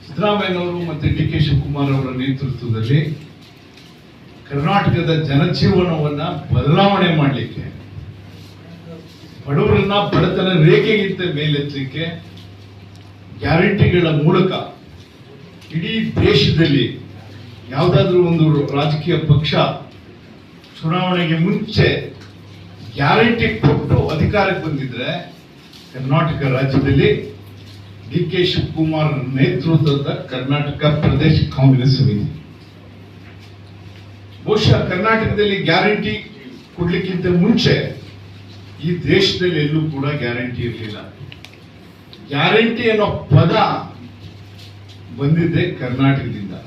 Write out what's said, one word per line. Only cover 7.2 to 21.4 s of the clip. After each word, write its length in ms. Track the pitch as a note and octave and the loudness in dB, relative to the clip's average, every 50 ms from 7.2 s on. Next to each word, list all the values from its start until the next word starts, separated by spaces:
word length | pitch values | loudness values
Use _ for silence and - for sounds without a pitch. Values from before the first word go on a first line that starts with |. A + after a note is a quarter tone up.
| C#3+ C3+ B2+ A#2 A2+ - - - - - - - - - - - - - - - - - - - - - - - - - - - - - E3 - - - - - - - - - - | 2 0 0 -2 -6 -8 -10 -12 -12 -12 -14 -16 -20 -18 -18 -18 -16 -16 -18 -20 -20 -20 -20 -20 -20 -20 -20 -20 -20 -20 -20 -20 -20 -20 -20 -20 -20 -20 -20 -20 -20 -20 -20 -18 -10
ಬಡವರನ್ನ 520 | C3+ C#3 D#3+ G#3 - G#3 G3+ G3 G3 G3+ G#3 G3+ - - | -4 -2 0 2 4 4 2 2 2 0 0 0 0 2
ಬಡತನ 360 | - - F3 - F#3+ F#3 F#3 F3+ E3 D3+ E3+ | 2 2 2 0 0 -2 0 2 4 6 6
ರೇಖೆಗಿಂತ 520 | G3+ G#3+ - A3 A3 G#3 F#3+ F#3 - - F3+ E3+ D3+ | 6 6 4 2 2 0 0 -2 -4 -4 -4 -4 -4
ಮೇಲೆತ್ತಲಿಕ್ಕೆ 680 | C#3+ D3+ D3+ D3 C#3+ - - C#3 C#3 C3+ C3 - D3+ E3 E3 E3+ - - - - - - - - - - - - - - - - - - - - - - - - - - | -2 -2 -2 -2 -2 -2 -4 -6 -8 -8 -8 -8 -8 -8 -8 -8 -12 -16 -18 -20 -20 -20 -20 -20 -20 -20 -20 -20 -20 -20 -20 -20 -20 -20 -20 -20 -20 -20 -20 -16 -8 -4
ಗ್ಯಾರಂಟಿಗಳ 640 | C#3 D3+ E3 G3 G3+ G3 - - - F3+ F3 E3+ D#3+ D3+ C#3+ D3 | 0 2 2 2 2 2 2 0 2 2 2 2 2 0 2 2
ಮೂಲಕ 280 | E3 F#3 F#3 G3 - - - - - - - - - - - - - - - - - - - - - - - - - - | 2 4 4 2 0 0 -4 -8 -10 -14 -18 -20 -20 -20 -20 -20 -20 -20 -20 -20 -20 -20 -20 -20 -20 -20 -20 -20 -8 -8
ಇಡೀ 160 | E3 - A3 A3+ A3 A3 A3 - - - | -6 -6 -4 -4 -4 -4 -2 -2 2 2
ದೇಶದಲ್ಲಿ 640 | G#3 G#3 - G3+ - - D#3 E3 D3 C#3 B2+ A2+ - - - - - - - - - - - - - - - - A#2 - | 4 4 4 4 2 4 2 2 4 4 2 0 0 -6 -10 -16 -18 -20 -20 -20 -20 -20 -20 -20 -20 -20 -20 -16 -10 -4
ಯಾವ್ದಾದ್ರೂ 480 | C3+ E3 F3+ F#3 F#3+ G3 F#3 F3+ F3+ F3 E3+ | 0 0 4 4 4 4 4 4 4 4 4
ಒಂದು 160 | E3 D#3+ D#3 D#3 C#3+ C#3 C#3 C3+ C#3 C#3 | 4 2 4 4 4 2 0 -2 -2 -2
ರಾಜಕೀಯ 400 | D3 D#3 D3+ - - F3 E3 D3+ - - D3+ | -2 -2 -2 -4 -2 -2 -2 -2 2 2 2
ಪಕ್ಷ 200 | - - - - E3+ B2+ A#2 G#2+ - - - - - - - - - - - - - - - - - - - - - | 2 2 0 0 0 0 0 -2 -6 -10 -18 -20 -20 -20 -20 -20 -20 -20 -20 -20 -20 -20 -20 -20 -20 -20 -20 -20 -8
ಚುನಾವಣೆಗೆ 600 | - D#3+ E3 F3+ F#3 F3+ F3+ F3 E3+ D#3+ D#3+ E3 | -6 -4 -2 -2 0 0 0 0 0 0 0 0